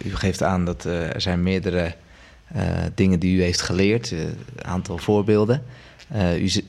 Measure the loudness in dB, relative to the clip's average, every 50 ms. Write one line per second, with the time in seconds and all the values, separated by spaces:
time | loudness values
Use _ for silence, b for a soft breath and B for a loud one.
0 | -8 -6 -4 0 0 0 0 2 0 2 2 2 0 -2 -4 -4 -4 -4 -4 -2
1 | -4 -4 -4 -4 -2 -2 0 0 2 2 0 0 0 0 0 0 0 -2 -4 -10
2 | B B B B B B B B B -8 -4 -2 -2 0 0 -2 -2 -2 0 2
3 | 4 4 4 4 2 2 4 4 2 2 0 -2 -2 -2 0 2 2 2 2 0
4 | -2 -4 -6 -4 -4 -6 -6 -8 -12 -16 -14 -12 -8 -6 -4 -4 -4 -4 -8 -4
5 | 0 2 2 4 4 4 4 4 4 4 2 0 B B B B B B B B
6 | B B -2 0 2 2 2 2 0 0 0 -2 -2